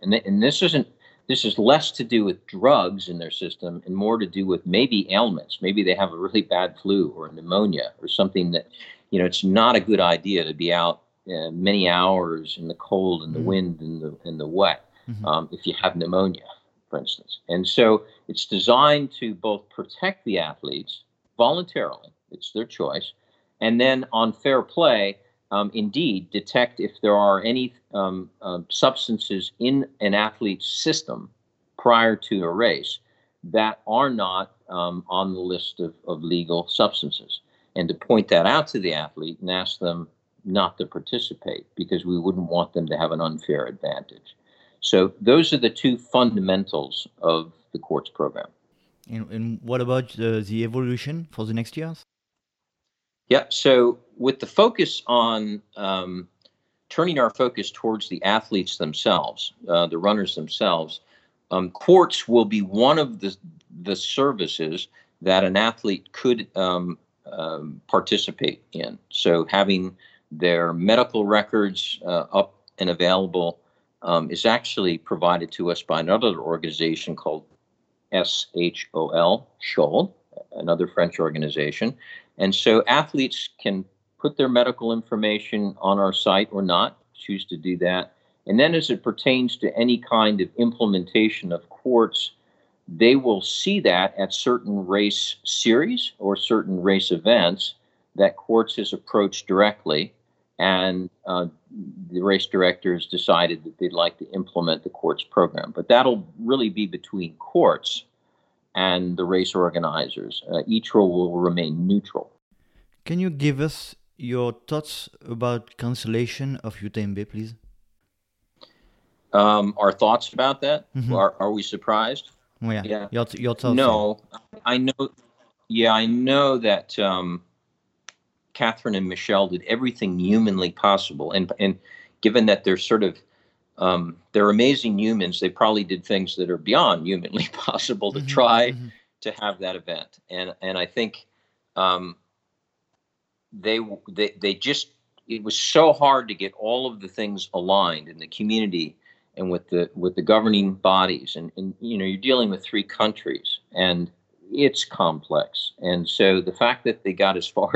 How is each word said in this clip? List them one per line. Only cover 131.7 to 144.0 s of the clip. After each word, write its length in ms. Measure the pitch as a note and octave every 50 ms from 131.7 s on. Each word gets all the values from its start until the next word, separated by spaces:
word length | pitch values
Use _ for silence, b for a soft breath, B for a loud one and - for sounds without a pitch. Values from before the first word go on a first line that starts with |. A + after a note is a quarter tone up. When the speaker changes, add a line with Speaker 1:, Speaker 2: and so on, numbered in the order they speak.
| F#2+ B B B B B B B B _
Speaker 1:
given 240 | - A2 G#2 B2 A2
that 180 | G#2+ G2+ - -
they're 140 | G2 F#2+ -
sort 260 | - - A#2 A2 G#2+
of, 140 | F#2 - - _ _ _ _ _ _ _ _ _ _ _ -
um, 380 | F2+ F#2 F#2 F2 F2 E2+ E2+ - _ _
they're 180 | - A2 G#2 G#2
amazing 480 | G#2 G#2+ A#2+ C3 C#3 C3 - A#2 G#2 G2
humans, 440 | G#2+ A2 A2+ G#2 F#2 F2 F2 -
they 80 | G2 F#2
probably 340 | F2+ - A#2 A2 A2 G#2 G2+
did 220 | E2+ F#2+ F2+ F2
things 320 | - G#2+ F#2+ F#2+ F2+ - -
that 120 | F2+ F2
are 80 | F2+ D#2+
beyond 480 | D2+ D2+ A#2 D#3 F3 B2 F#2 E2+ D#2
humanly 440 | F2 G2 F2+ F2 - - G#2 - -
<laughs> 20 |
possible 640 | - - - - - - - - A#2+ G2+ G#2 G2+ A2
to 60 | C#3
Speaker 2:
Mm-hmm, 80 | C#3+ C3+
Speaker 1:
try 440 | C#3 C3+ B2 A#2 A#2 A#2 A#2+ A#2+
Speaker 2:
mm-hmm. 160 | A#2+ B2 B2 A#2+ B B B B B _
Speaker 1:
to 120 | - A2 G#2+ -
have 180 | G#2+ G#2 G2 F2+
that 160 | F#2+ F#2 F#2
event. 440 | F2 E2 F2+ E2+ D#2 - - _ _ _ _
And, 260 | F2+ F2+ F#2 F#2 - -
and 160 | F#2+ F#2+ F#2+ F2+
I 80 | F2+
think, 400 | F2 - B2 A#2 G#2+ - - - _ _ _ _ _ _ _ _ _ _
um, 400 | F#2 F#2+ F#2 F2+ F2+ F#2 F2+ F2 - _ _ _ _ _ _ _ _ _ _ _ _ _ _ _ _ _ _ _ _ _ _ _ _ _ _
they, 280 | - G2+ F#2 G#2+ A2 A2+ A2+ G#2+ G2+ -